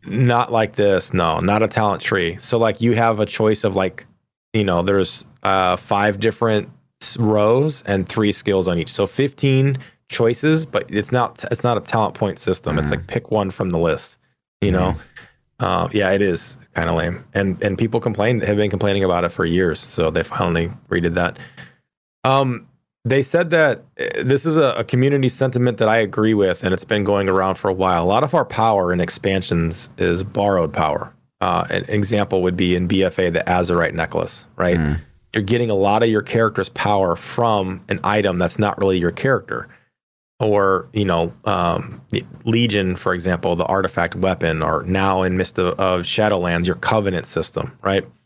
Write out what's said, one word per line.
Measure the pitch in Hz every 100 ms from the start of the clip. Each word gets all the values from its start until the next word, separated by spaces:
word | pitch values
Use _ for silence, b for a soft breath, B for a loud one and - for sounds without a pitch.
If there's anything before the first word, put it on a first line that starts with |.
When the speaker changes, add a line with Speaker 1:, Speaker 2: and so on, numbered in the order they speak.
| -
Speaker 1:
Not | 101 127 120 120
like | 117 110 -
this, | 101 95 -
no, | 92 85 80
not | 90 104
a | 110
talent | - 107 92
tree. | - 98 85 82
So, | - 120
like, | 113 101
you | 117
have | 113 117 110
a | 104
choice | - 110 107
of, | 110 95
like, | 95 - - _ _ _ _
you | 110
know, | 101 87
there's, | 90 98 92 - - _
uh, | 98 95 92 90
five | - 101 104 98
different | 110 104 117 107 101 - _ _
s-, | - -
rows | 110 107 104 120 151 147
and | - 98 90
three | - 107
skills | 101 - 95 90
on | 87
each. | 80
So | - 101
fifteen | - 139 - 139 131 135 131 B B _
choices, | - 113 120 151 160
but | 156 - -
it's | 98 104
not, | 123 120 - -
it's | 117
not | 123 113
a |
talent | - 117 107
point | - 104 87
system. | - 95 - -
It's | 73
Speaker 2:
Mm. |
Speaker 1:
like, | 73 87
pick | 117 -
one | 107 98
from | - 95
the | 85
list, | 85 78 - - _ _ _ _
you | 101
know? | 92 92
Speaker 2:
Mm-hmm. | 76 - - - _ _ _
Speaker 1:
Uh, | 95 90 87
yeah, | 104 98
it | 98
is | 101 85 - - -
kinda | - 82
lame. | 82 85 87 -
And, | 98 98 90
and | 104 95
people | 113 117
complain, | 120 104 107 123
have | - 104
been | 104
complaining | 95 104 98
about | 95 87
it | 87
for | -
years. | 82 87 90 76
So | - - 80
they | 80
finally | 80 - 90 82 85 - _
redid | 90 85
that. | 85 87 - B B B B B _ _ _
Um, | 131 135 135 117 - _ _ _
they | 120 135
said | 131 170 175
that, | 165 156 117 - _
uh, | - -
this | 101 135 160
is | 160
a, | 139
a | -
community | - 127 131 143 131
sentiment | 123 135 127 123 110
that | 110
I | 113
agree | 104 - 107
with, | 110 95 87
and | 95
it's | 92
been | - 107
going | 101 101 98
around | 92 95 92
for | 101
a |
while. | 92 95 87
A |
lot | 87 107
of | 143
our | 165
power | 139 - 113 104 90
in | 90
expansions | 87 - 101 95 92 87 82 82 - -
is | 92 87
borrowed | 95 - 101 95 82
power. | 73 78 73 - _ _ _
Uh, | 92 87 87
an | 92 92
example | 104 98 107 101 95
would | 92 90
be | 90
in | 90 90
B | 95
F | 92 -
A, | 90
the | 82
Azurite | - 90 90 87 82
necklace, | 80 80 82 82 - - -
right? | 90 90
Speaker 2:
Mm. | 76 78 - - _
Speaker 1:
You're | 110
getting | 98 120 120
a |
lot | 101 98 107
of | 117
your | 107
character's | - 117 113 101 95
power | - 101 104 92 85
from | - - 117 104 95 92 -
an | 95
item | 98 104 101 90
that's | 87 -
not | 104 -
really | 98 95
your | 85
character. | - 131 123 - 58 - b b _ _ _ _ _
Or, | 110 101 98 95 -
you | 107
know, | 98 85 85 -
um, | - 95 87 82 - - -
the | - - - -
Legion, | 117 120 104 92 90
for | -
example, | 90 87 87 85 87
the | 87
artifact | 95 92 - 85 92
weapon, | 92 90 85 80
or | 78 80
now | 85 92 98 95
in | 92 92
Mist | 92 -
of, | 90 -
of | 95 90
Shadowlands, | 85 - 107 101 87 85 87
your | 90
Covenant | - 110 98 90 -
system, | - 80 - - -
right? | 98 98 - _